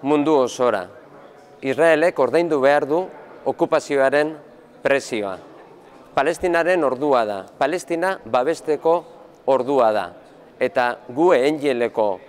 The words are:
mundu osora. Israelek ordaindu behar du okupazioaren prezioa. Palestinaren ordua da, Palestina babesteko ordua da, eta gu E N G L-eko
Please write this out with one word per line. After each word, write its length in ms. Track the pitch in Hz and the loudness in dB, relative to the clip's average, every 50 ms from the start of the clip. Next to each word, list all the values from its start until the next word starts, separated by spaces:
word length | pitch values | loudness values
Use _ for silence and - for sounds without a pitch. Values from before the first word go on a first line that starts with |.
| - | 0
mundu 320 | 135 151 151 143 151 156 | 2 0 2 2 2 2
osora. 520 | 143 127 117 - - 127 123 110 98 90 90 - - - - - - - - - - - - - - - | 2 2 0 0 0 0 0 0 0 -4 -8 -14 -20 -20 -20 -20 -20 -20 -20 -20 -20 -20 -20 -20 -10 -6
Israelek 560 | 135 131 113 156 165 160 151 160 180 185 - | -6 -2 2 4 4 4 4 2 0 2 0
ordaindu 400 | 139 120 117 160 175 170 156 143 | 0 2 2 0 0 2 0 2
behar 260 | 127 139 143 147 147 | 4 4 4 2 2
du 200 | 135 147 170 185 - - - - - - - - | 0 -2 -2 -2 -4 -12 -20 -20 -20 -20 -8 -6
okupazioaren 920 | - 131 - 170 156 165 151 135 - 147 139 135 135 131 147 151 156 160 147 - - - - - - - - - | -6 -2 -2 -2 0 0 -2 -2 -2 0 2 2 2 2 2 0 0 -4 -10 -18 -20 -20 -20 -20 -20 -20 -6 -2
prezioa. 560 | 135 139 135 127 - 131 110 101 98 92 87 - - - - - - - - - - - - - - - | 0 0 0 0 -4 -6 -6 -4 -6 -8 -12 -16 -20 -20 -20 -20 -20 -20 -20 -20 -20 -20 -20 -20 -8 -4
Palestinaren 720 | - 135 147 170 - - 185 170 170 165 165 185 175 156 | -2 -2 -2 -2 -2 -2 -2 0 0 2 2 0 2 0
ordua 400 | 131 127 123 143 151 139 123 113 | -2 -2 -2 0 0 2 2 0
da, 140 | 104 101 98 95 95 - - | -2 -4 -8 -10 -14 -6 -4
Palestina 600 | 147 139 165 180 - - 170 165 170 185 190 - - | -2 -2 -2 -4 -6 -6 -6 -4 -2 -4 -4 -6 -10
babesteko 800 | 113 113 127 127 147 165 151 - - 151 135 - 160 165 175 160 - - - - - - - - | -2 -2 0 0 0 -2 -4 -2 -4 -4 0 2 0 0 0 -2 -8 -20 -20 -20 -20 -20 -10 -2
ordua 460 | - 135 127 123 123 143 135 120 110 107 | 0 0 0 2 0 2 2 2 2 2
da, 120 | 107 92 85 85 - - - - - - - - - | 0 -4 -6 -12 -18 -20 -20 -20 -20 -20 -20 -8 -4
eta 400 | 127 127 - 131 123 120 120 - - - | -4 -2 0 0 -2 -2 -2 -6 -12 -12
gu 240 | 123 131 165 180 180 | -4 0 2 4 4
E 140 | 123 127 143 | 4 2 2
N 100 | 156 156 139 | 0 0 -2
G 80 | 147 131 | -2 -2
L-eko 440 | 120 120 113 - - 107 104 95 92 - | 0 -2 -2 -2 -2 -2 -2 -2 -6 -10